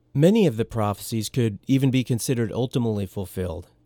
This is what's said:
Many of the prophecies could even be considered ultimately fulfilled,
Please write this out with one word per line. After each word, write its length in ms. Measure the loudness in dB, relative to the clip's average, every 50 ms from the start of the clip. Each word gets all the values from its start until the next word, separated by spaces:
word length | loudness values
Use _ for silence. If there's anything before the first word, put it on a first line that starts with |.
| _ _ 0
Many 340 | 4 4 6 6 6 4
of 100 | 4 2
the 80 | 0 -4
prophecies 640 | -4 -2 -2 0 0 -2 -4 -6 -6 -4 -4 -4 -4
could 300 | -2 0 0 0 -2 -4 _
even 240 | 0 2 2 2 2
be 120 | 2 0 0
considered 480 | 0 -2 -4 -2 -2 -2 -2 -2 -2
ultimately 540 | -2 -4 -4 -2 -2 -2 0 0 -2 -2 -4
fulfilled, 600 | -6 -6 -8 -10 -8 -6 -6 -6 -6 -6 -10 -12 -16 _ _ _